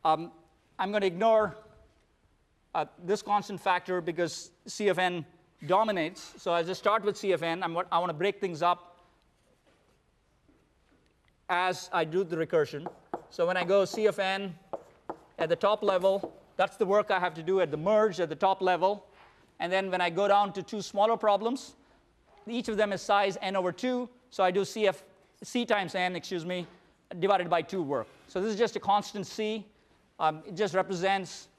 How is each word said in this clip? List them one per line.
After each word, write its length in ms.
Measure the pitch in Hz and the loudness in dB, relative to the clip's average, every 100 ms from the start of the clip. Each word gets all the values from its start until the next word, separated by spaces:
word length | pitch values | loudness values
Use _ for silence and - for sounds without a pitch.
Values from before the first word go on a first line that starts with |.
Um, 260 | 160 160 170 - _ _ _ - | 2 0 -2 -14 _ _ _ -6
I'm 140 | 190 | -2
gonna 140 | 208 196 | 0 0
ignore, 500 | 170 226 220 208 143 - - _ _ _ _ _ _ _ _ _ | 2 4 4 2 -4 -20 -20 _ _ _ _ _ _ _ _ _
uh, 100 | 165 147 - | -6 -6 -8
this 200 | 175 208 | -4 -4
constant 360 | - 208 202 190 | 0 -2 -2 -4
factor 440 | 196 180 180 180 | 0 0 0 -4
because 480 | 165 165 170 - - _ - | -2 -2 -2 -4 -16 _ -16
C 220 | - 208 | -2 0
of 100 | 175 | 2
n 260 | 180 175 143 _ _ _ 151 | 0 -2 -10 _ _ _ 0
dominates. 680 | 185 220 190 156 196 - - | 2 2 0 -4 -6 -18 -10
So 160 | 190 | -2
I 100 | 170 | 0
just 160 | 170 185 | 0 0
start 240 | - 220 | 2 2
with 140 | 208 202 | 0 -2
C 160 | 202 | 0
of 100 | 170 | 0
n. 200 | 165 170 | 0 -4
I'm, 160 | 175 165 185 | -4 -4 0
I 80 | 170 | 0
wanna 140 | 175 | 0
break 300 | 151 196 202 | -2 -2 -2
things 180 | 190 160 | -6 0
up 400 | 175 175 - - _ _ _ _ _ _ _ _ _ _ _ _ _ _ _ _ _ _ _ _ _ _ _ _ - | 0 0 -6 -20 _ _ _ _ _ _ _ _ _ _ _ _ _ _ _ _ _ _ _ _ _ _ _ _ -4
as 400 | 180 185 180 - | 0 0 -2 -2
I 100 | 180 | -2
do 200 | 160 175 | 0 -2
the 120 | 180 165 | -2 -4
recursion. 500 | 160 165 147 147 170 - _ - - | 0 2 0 -4 -12 -16 _ -14 -12
So 160 | - 175 | -2 0
when 100 | 180 | 0
I 80 | |
go 220 | 175 196 185 | 2 2 2
C 180 | - | 2
of 140 | 214 196 | 0 2
n 360 | 190 196 196 165 _ - - _ - - _ - | -2 -2 -6 -12 _ -14 -14 _ -16 -16 _ -6
at 100 | 160 | 0
the 80 | 165 | 2
top 260 | 202 214 | 2 2
level, 520 | 202 185 190 196 165 - _ - | 2 2 2 2 -4 -14 _ 0
that's 180 | 190 - | 0 2
the 80 | |
work 260 | 190 202 208 | 2 2 2
I 80 | 190 | 0
have 140 | 180 160 | 0 -4
to 60 | |
do 200 | 160 190 | 0 2
at 80 | 165 | 2
the 80 | 151 | 0
merge 420 | 170 214 214 175 | 2 4 4 2
at 80 | 165 | -4
the 80 | 151 | 0
top 240 | 196 190 | 0 2
level. 460 | 185 175 185 208 - - - _ _ _ | 2 4 2 0 -8 -20 -20 _ _ _
And 120 | 170 | -2
then 180 | 190 196 | 0 0
when 120 | 180 | 0
I 80 | 175 | 0
go 180 | 170 202 | 2 4
down 240 | 202 202 | 4 4
to 100 | 190 | -4
two 200 | - 214 | -6 -8
smaller 340 | - 202 214 226 | -6 2 2 4
problems, 580 | 220 202 226 262 - - _ _ _ _ _ _ - | 4 2 2 -4 -8 -20 _ _ _ _ _ _ -8
each 220 | 240 240 | -6 -4
of 80 | 208 | 0
them 160 | 208 | 0
is 80 | 190 | 0
size 380 | - 202 196 190 | 2 2 2 -2
n 160 | 190 196 | -2 0
over 160 | 180 | -2
two. 380 | 175 254 247 240 _ _ | -2 -2 -2 -6 _ _
So 160 | - | 0
I 60 | 185 | 2
do 120 | 185 | 2
C 260 | 196 226 208 | -2 0 0
of, 140 | 175 - _ _ _ | 0 -12 _ _ _
C 240 | - 247 240 | -6 -4 0
times 280 | 208 180 | 0 0
n, 220 | 190 180 180 | -2 -2 -4
excuse 300 | - 185 165 | -6 -8 -6
me, 200 | 180 170 - _ _ _ 180 | -6 -8 -16 _ _ _ -4
divided 320 | 190 196 175 | 2 2 4
by 100 | 170 | 0
two 220 | - 190 | 0 -4
work. 240 | 143 139 - - - | -2 -2 -4 -14 -8
So 140 | 185 | -4
this 100 | 208 | -2
is 80 | 202 | 0
just 160 | 226 | 0
a 60 | 208 | 0
constant 460 | - 202 196 208 185 | 0 0 0 -8 -8
C. 400 | - 214 220 196 _ _ _ _ - | -4 -4 -4 -8 _ _ _ _ -2
Um, 240 | 160 156 - | -2 -2 -12
it 100 | 175 | -4
just 180 | 202 | 0
represents 760 | 180 185 180 190 196 175 - - | 0 0 0 0 0 -2 -14 -18